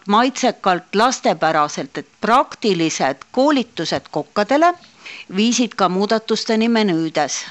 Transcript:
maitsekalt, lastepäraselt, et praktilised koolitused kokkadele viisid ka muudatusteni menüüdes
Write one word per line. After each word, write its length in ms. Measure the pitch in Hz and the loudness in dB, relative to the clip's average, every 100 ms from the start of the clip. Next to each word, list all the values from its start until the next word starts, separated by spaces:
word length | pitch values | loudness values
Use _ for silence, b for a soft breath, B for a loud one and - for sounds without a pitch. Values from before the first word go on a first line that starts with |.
| 196 | 0
maitsekalt, 880 | 208 262 - 247 - 196 175 - 196 | 2 2 0 -2 0 0 -2 -2 0
lastepäraselt, 1000 | 247 247 240 170 160 160 147 - 139 151 | 0 2 -2 0 0 2 0 -4 -10 -10
et 100 | - - | -14 -6
praktilised 1080 | 208 247 302 - 220 175 160 - 143 - - 254 | 0 2 0 -2 0 2 0 0 -2 -2 -6 0
koolitused 720 | 285 277 - - 160 151 - | 2 2 -2 -6 -4 -6 -6
kokkadele 600 | 156 - 208 208 277 349 349 B B B B B 185 | -8 -4 -2 0 2 2 0 B B B B B -2
viisid 400 | 226 233 233 - | 0 2 -2 0
ka 140 | 185 | 0
muudatusteni 800 | 185 202 220 - 220 - 220 233 | 0 0 -2 -2 -4 -2 0 2
menüüdes 720 | 226 208 160 160 156 143 - - | 2 2 0 -2 -2 -2 -4 -10